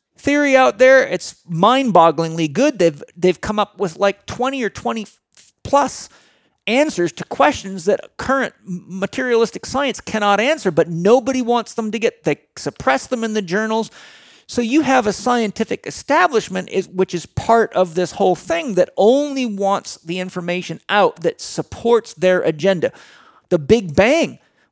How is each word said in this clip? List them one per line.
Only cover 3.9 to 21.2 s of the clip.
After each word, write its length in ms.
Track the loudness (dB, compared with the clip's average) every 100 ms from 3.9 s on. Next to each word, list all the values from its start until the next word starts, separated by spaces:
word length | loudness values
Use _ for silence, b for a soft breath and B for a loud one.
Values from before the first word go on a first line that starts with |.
| 0
like, 300 | -2 -2 -10
twenty 380 | -6 -4 -4
or 60 | -6
twenty 360 | -6 -8 -8 -10 -18 _ -20 -20 _
plus 460 | -2 0 0 -4 -16 b b b b b -2
answers 460 | 2 2 0 -4
to 100 | -4
questions 600 | -8 0 0 0 -8 -6
that 320 | -2 -2 -4 -10
current 380 | -4 -2 -2 _ -12
m-, 200 | -12 -10
materialistic 800 | -8 -8 -4 0 2 0 -4 -6
science 340 | -4 -2 -4
cannot 400 | -6 -2 2 2
answer, 300 | 2 0 0
but 180 | 0 0
nobody 540 | 2 4 4 4 -2
wants 320 | 0 -2 -2
them 160 | -6 -6
to 80 | -2
get, 260 | -2 -2
they 160 | -4 -4 _ -10
suppress 500 | -10 -4 0 0 -2
them 140 | -6
in 120 | -4
the 80 | -4
journals. 480 | -2 -4 -2 -4 -4 B B B B B B
So 160 | -4
you 180 | 0 0
have 260 | 2 2 0
a 60 |
scientific 760 | -2 -2 0 -2 -4 -6 -6 -10
establishment, 840 | -10 -2 0 2 0 -4 -8 -6
is, 180 | -6 -4
which 240 | -4 -4
is 140 | -4 -8
part 440 | -8 2 2 2
of 200 | 0 0
this 180 | -2 -4
whole 220 | 0 0
thing, 420 | 0 -4 -6 -2 0
that 120 | 0 2
only 480 | 4 4 0 -4
wants 520 | -4 -2 -2 -2 -4 -16
the 220 | -10 -8
information 600 | -6 -8 -6 -6 -6 -12 -2
out 320 | 2 2 2